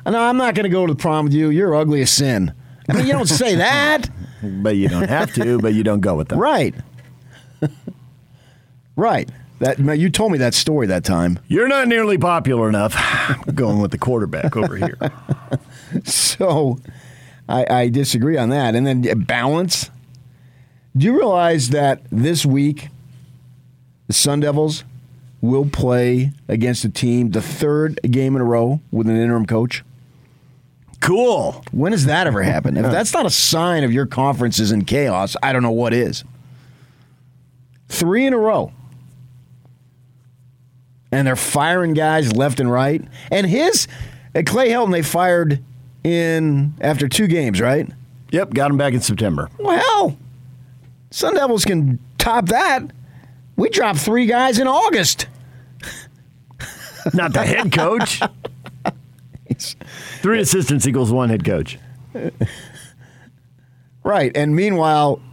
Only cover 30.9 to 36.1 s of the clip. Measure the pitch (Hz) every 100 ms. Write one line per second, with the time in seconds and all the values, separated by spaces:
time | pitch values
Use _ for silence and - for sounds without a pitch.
30.9 | - - 196 247 170 - - - - 170
31.9 | 214 139 160 175 107 92 78 69 69 123
32.9 | 127 226 339 220 - - 165 175 165 131
33.9 | 123 131 - 135 131 120 - 107 107 98
34.9 | 139 135 92 98 - 135 127 120 113 120
35.9 | 120 117